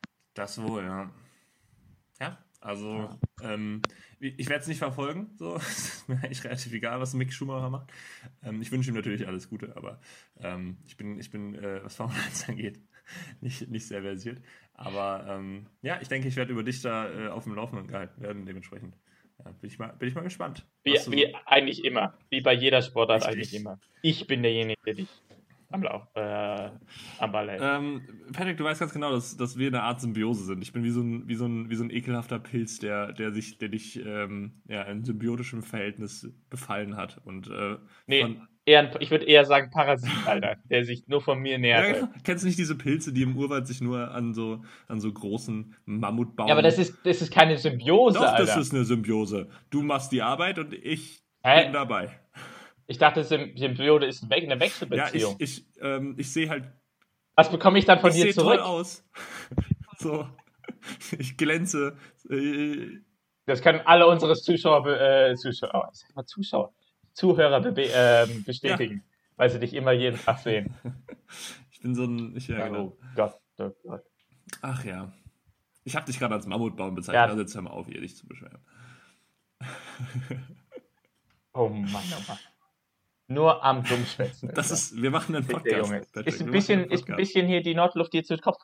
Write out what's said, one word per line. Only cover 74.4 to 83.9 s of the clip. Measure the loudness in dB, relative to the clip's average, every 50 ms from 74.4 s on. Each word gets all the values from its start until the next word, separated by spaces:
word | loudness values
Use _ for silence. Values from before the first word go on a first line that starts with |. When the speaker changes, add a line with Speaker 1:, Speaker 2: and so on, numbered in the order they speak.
| _ -20 -18 -12
Speaker 1:
Ach | -8 -8 -8 -6 -8
ja. | -8 -10 -10 -12 -12 -16 _ _ -20 _ _ _ _ _ _ _ _ _ _ _
Ich | -8 -6 -6
hab | -6
dich | -6 -6 -4
gerade | -2 -2 -2
als | -2 -4 -4
Mammutbaum | -4 -2 -2 -2 -4 -4 -6 -6 -6
bezeichnet, | -6 -6 2 4
Speaker 2:
Ja. | 6 6
Speaker 1:
also | 6 4 0
jetzt | -4 -6 -6
hör | -10 -10
mal | -10
auf, | -10 -12 -12 -12
hier | -12 -12
dich | -12 -12 -14
zu | -18 -20 -20
beschweren. | -20 -20 -18 -20 -20 -20 _ _ _ -20 -20 -20 -20 -20 _ _ _ _ _ _ _ _ _ _ _ _
<laughs> | -16 -14 -14 -16 -16 -18 -14 -14 -14 -10 -8 -10 -8 -8 -10 -12 -12 -16 -20 -20 _ _ -20 -20 -20 _ _ _ _ _ _ _ _ _ _ _ _ _ _
Speaker 2:
Oh | 0 0 0
Mann, | 0 -4 -4 -4 -4 -6 -6 -8 -8
oh | -8 -10 -12
Mann. | -12 -14 -14 -20 _ _ _ _ _ _ _ _ _ _ _ _ _ _ _ _
Nur | 0 4 6 6 6 6 4
am | 2 2 2 2
Dummschwätzen | 0